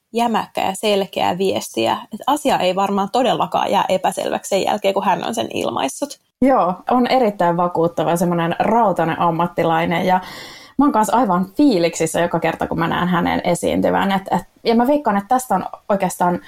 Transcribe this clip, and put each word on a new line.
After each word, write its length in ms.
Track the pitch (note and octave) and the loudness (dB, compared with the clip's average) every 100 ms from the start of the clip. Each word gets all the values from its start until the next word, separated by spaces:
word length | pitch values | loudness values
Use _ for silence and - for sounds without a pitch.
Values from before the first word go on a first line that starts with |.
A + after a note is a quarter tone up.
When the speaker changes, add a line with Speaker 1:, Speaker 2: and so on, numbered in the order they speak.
| _ | _
Speaker 1:
jämäkkä 480 | A3+ A#3 G#3+ F#3+ - | -2 0 -2 -4 -4
ja 100 | - | -4
selkeä 640 | F#3+ G#3+ G3 F#3+ - - F3 | -2 0 0 -2 -2 -2 0
viestiä. 600 | G3 - - - A3+ - - | -2 -2 -4 -2 -2 -2 -6
Et 60 | G#3+ - | -8 -2
asia 320 | D4 C4+ F#3 | 0 0 0
ei 160 | F#3 F#3 | 0 0
varmaan 340 | G3 G3+ G3 | 0 0 0
todellakaan 600 | A#3+ A#3+ E3 E3 - - | 0 0 0 -2 -2 0
jää 140 | G3 - | 0 0
epäselväksi 600 | F#3 F3+ - - - - | 0 0 -2 -4 -4 -2
sen 140 | G3 | -2
jälkeen, 300 | - G#3 G3 | 0 0 0
kun 100 | G3 | 0
hän 200 | G3 F3 | 0 -2
on 120 | - A3+ | -2 -6
sen 120 | - | -6
ilmaissut. 680 | - - - C4+ - C#4+ - _ _ | -4 -4 -2 -4 -6 -10 -10 _ _
Speaker 2:
Joo, 320 | C4 B3 F3 F#3 - | 2 4 2 -2 0
on 160 | B3 A#3+ | 0 2
erittäin 500 | B3+ A3 G3+ F3 E3+ | 2 2 2 2 2
vakuuttava, 580 | F3+ E3+ E3 - D#3+ E3+ | 0 0 0 0 0 0
semmoinen 400 | F3+ E3+ E3 - | 0 0 0 0
rautainen 600 | - A3+ G#3+ F3 E3 D3 | 2 2 2 2 0 0
ammattilainen. 880 | F3 E3 F3 - E3 D#3+ E3+ E3+ F3+ | 0 0 -2 0 0 0 0 0 2
Ja 140 | F#3 - - - - - - | 0 -2 -14 -18 -20 -6 0
mä 80 | C#4+ | 2
oon 60 | |
kanssa 260 | G#3+ G#3+ A3+ | 2 2 2
aivan 280 | A#3+ F#3 F#3 - | 2 0 0 2
fiiliksissä 640 | D4 F#3 E3+ - D#3+ E3+ | 4 4 2 0 -2 0
joka 180 | E3+ E3 | 0 0
kerta, 280 | D#3+ D#3+ D#3 | -2 -2 -4
kun 120 | D#3 | -2
mä 80 | E3 | -2
näen 200 | D#3 F3+ | 0 0
hänen 340 | E3+ F3 - | 0 0 0
esiintyvän. 680 | - E3+ F#3 D#3 F#3 F3+ F#3+ | 0 0 0 0 2 2 0
Et, 120 | G3 - | -2 -2
et, 100 | F#3 - _ | -4 -4 _
ja 120 | - A3+ | 0 2
mä 120 | A#3+ | 2
veikkaan, 300 | D4 C4+ G3+ | 2 2 -2
että 100 | G3+ | 0
tästä 280 | B3+ - F#3+ | -2 0 -2
on 100 | - - - | -4 -8 -2
oikeastaan 500 | G3 F3+ - F3+ F3 | -2 -2 0 0 0